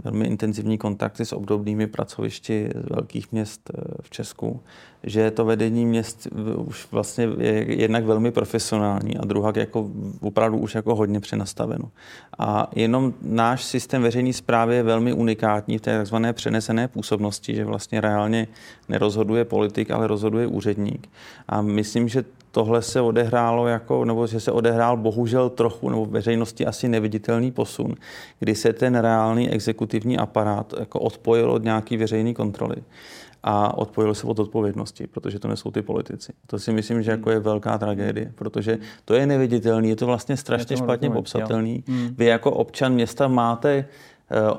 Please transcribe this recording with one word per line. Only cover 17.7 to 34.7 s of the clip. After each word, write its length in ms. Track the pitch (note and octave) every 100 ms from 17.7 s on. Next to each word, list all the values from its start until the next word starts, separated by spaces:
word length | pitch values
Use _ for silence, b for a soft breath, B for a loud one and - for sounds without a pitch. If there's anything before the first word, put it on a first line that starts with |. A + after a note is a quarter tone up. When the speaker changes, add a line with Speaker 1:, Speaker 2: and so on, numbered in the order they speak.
| A2 - A2
Speaker 1:
reálně 460 | G#2+ G#2 G#2+ A2+ A2 B B B -
nerozhoduje 560 | G#2+ G#2+ G#2 G#2 A#2 A#2
politik, 460 | G#2 G#2 A2 G#2+
ale 160 | A2+ A2
rozhoduje 400 | G#2 G#2+ A2 A#2+
úředník. 640 | G2+ G#2 G2+ G2+ - - B B B -
A 140 | G#2
myslím, 460 | G#2 G#2 G#2 A#2+ A#2
že 160 | B2+ - - _
tohle 300 | A#2 G#2+ A#2
se 200 | A2 C3
odehrálo 640 | A#2 A2+ A2+ A#2+ A#2 A#2+ A#2+
jako, 380 | A2+ A#2 B2+ A#2
nebo 220 | A2+ A2+
že 120 | A2
se 120 | -
odehrál 460 | A#2+ A#2 A#2 A#2 A#2
bohužel 520 | A2 A2 A#2 B2+ B2+
trochu, 400 | - A#2 - C3
nebo 160 | A2+ G#2+
v 40 |
veřejnosti 560 | G#2+ A#2 A2+ A2 - A2+
asi 220 | - B2+
neviditelný 640 | A2+ G#2+ G#2 A#2 A#2 B2+
posun, 440 | B2 A2+ - A2 - B B B B
kdy 160 | - G#2
se 180 | A#2
ten 220 | A2 B2+ A#2+
reálný 540 | A2+ A2+ A2 A2+ A#2+
exekutivní 680 | A2 A#2 A2 A2 A2 A2+ B2
aparát 560 | G#2+ G#2+ G#2 G#2 A2 -
jako 200 | G#2+ -
odpojil 520 | A2+ - A2+ A#2 A#2+
od 120 | A#2
nějaký 340 | A2+ A2 G#2+ A2+
veřejný 360 | A2 A2 A#2
kontroly 420 | A2+ G#2+ G2+ A2+ A#2+ - B B B B B
a 340 | G#2 G#2 G#2 -
odpojil 380 | G#2+ - G#2+ G#2
se 120 | A#2
od 120 | G#2+
odpovědnosti, 680 | G#2 A2+ G#2